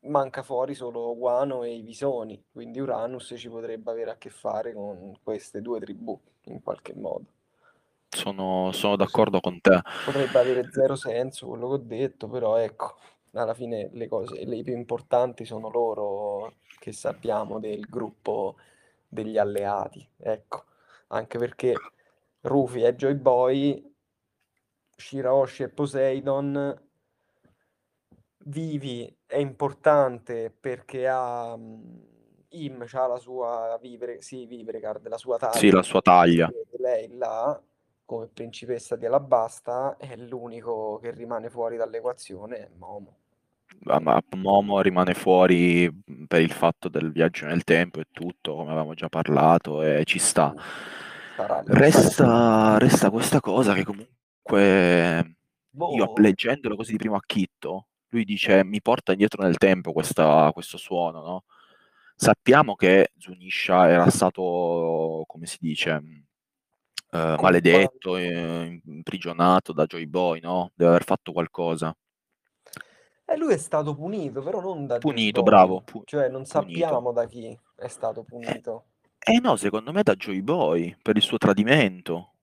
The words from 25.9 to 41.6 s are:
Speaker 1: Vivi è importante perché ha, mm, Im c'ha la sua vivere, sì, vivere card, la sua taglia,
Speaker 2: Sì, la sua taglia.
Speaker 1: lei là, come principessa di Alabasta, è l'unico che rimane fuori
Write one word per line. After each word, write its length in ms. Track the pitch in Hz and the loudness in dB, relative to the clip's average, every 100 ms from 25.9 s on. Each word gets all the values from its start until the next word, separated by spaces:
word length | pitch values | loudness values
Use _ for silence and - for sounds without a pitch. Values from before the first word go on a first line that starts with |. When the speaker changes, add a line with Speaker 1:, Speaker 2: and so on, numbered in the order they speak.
| 139 135 135 139 135 143 143 139 139 _ _ _ _ _ _ _ _ _ _ _ _ _ _ _ _ 147 | 0 -2 -2 -4 -4 -2 -4 -4 -8 _ _ _ _ _ _ _ _ _ _ _ _ _ _ _ _ -14
Speaker 1:
Vivi 680 | 143 165 151 135 120 117 _ _ | -10 -8 -8 -8 -10 -12 _ _
è 100 | 143 | -4
importante 1120 | 139 123 143 139 156 147 135 120 107 117 113 | -4 -4 -6 0 2 4 2 -2 _ -8 -8
perché 560 | _ 135 123 - 131 127 | _ -10 -10 -10 -4 -2
ha, 480 | 131 127 120 117 117 | -2 -4 -8 -10 -14
mm, 400 | 113 113 117 113 110 113 _ _ _ | -18 -20 -20 -20 _ _ _ _ _
Im 340 | 170 147 131 120 | -14 -12 -12 -12
c'ha 180 | 131 127 | -4 -4
la 100 | 123 | -4
sua 580 | 123 127 117 117 113 113 | -8 -8 -6 -6 -6 -8
vivere, 400 | 123 117 120 117 | -12 -14 -12 -12
sì, 240 | - 131 117 | -16 -18 -16
vivere 340 | 120 110 113 | -16 -14 -12
card, 280 | 104 107 113 | -10 -12 -10
la 100 | 113 | -12
sua 200 | 127 117 | -6 -4
taglia, 220 | 123 117 | -2 2
Speaker 2:
Sì, 100 | 107 | 6
la 120 | 95 | 4
sua 160 | 92 95 | 4 2
taglia. 520 | - 90 85 85 82 - - - | 6 8 8 6 2 -2 -12 -6
Speaker 1:
lei 300 | 127 117 113 120 | -2 -2 -6 -8
là, 440 | 120 110 120 113 _ _ _ _ _ | -8 -4 -4 -6 _ _ _ _ _
come 220 | 117 117 | -12 -12
principessa 680 | - 117 - 120 120 - 117 | -14 -16 -14 -10 -10 -8 -8
di 100 | 113 | -2
Alabasta, 920 | 135 139 123 113 - - 123 135 - | -2 2 0 0 -8 -10 -6 -6 -8
è 180 | 131 117 | -16 -16
l'unico 840 | 120 127 120 117 113 113 107 107 | -14 -14 -14 -14 -8 -8 -6 -10
che 120 | 117 | -12
rimane 380 | 117 117 117 113 | -14 -10 -8 -8
fuori 260 | 120 | -8